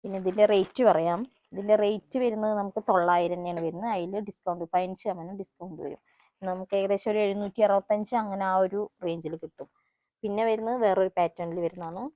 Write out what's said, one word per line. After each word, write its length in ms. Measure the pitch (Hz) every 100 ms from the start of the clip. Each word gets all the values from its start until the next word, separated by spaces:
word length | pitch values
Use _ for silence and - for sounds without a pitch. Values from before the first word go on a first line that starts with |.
പിന്നെ 140 | 208 190
ഇതിന്റെ 240 | 185 196 208
റേറ്റ് 300 | 202 185 - 240
പറയാം. 300 | 160 165 170 254 _ _
ഇതിന്റെ 240 | 190 202 214
റേറ്റ് 340 | 208 214 _ 262
വരുന്നത് 300 | 247 214 214 208
നമുക്ക് 220 | 202 220 -
തൊള്ളായിരം 480 | 185 175 175 175 180
തന്നെയാണ് 220 | 175 170 165
വരുന്നത്. 240 | 165 233 202
അതില് 260 | 175 196 208
ഡിസ്കൗണ്ട്, 360 | - - 175 165
പതിനഞ്ച് 280 | 180 185 190
ശതമാനം 320 | 220 175 170 196
ഡിസ്കൗണ്ട് 380 | 185 _ 190 156 143
വരും. 160 | - _ _ _ _
നമുക്ക് 320 | 185 185 185 196
ഏകദേശം 300 | 196 196 226
ഒരു 80 | 214 208
എഴുന്നൂറ്റി 360 | 196 202 - 208
അറുപത്തഞ്ച് 460 | 196 - 214 214 240
അങ്ങനെ 220 | 214 196 190
ആ 40 | 190 185
ഒരു 140 | 202 208 _ 180
റേഞ്ചിൽ 300 | 170 156 160
കിട്ടും. 240 | - - 143 _ _ _ _ _
പിന്നെ 200 | 214 202 226
വരുന്നത് 280 | 220 226 247 214
വേറൊരു 260 | 185 190 180
പാറ്റേണിൽ 420 | 170 - 170 170 170
വരുന്നതാണ്. 380 | 175 165 180 269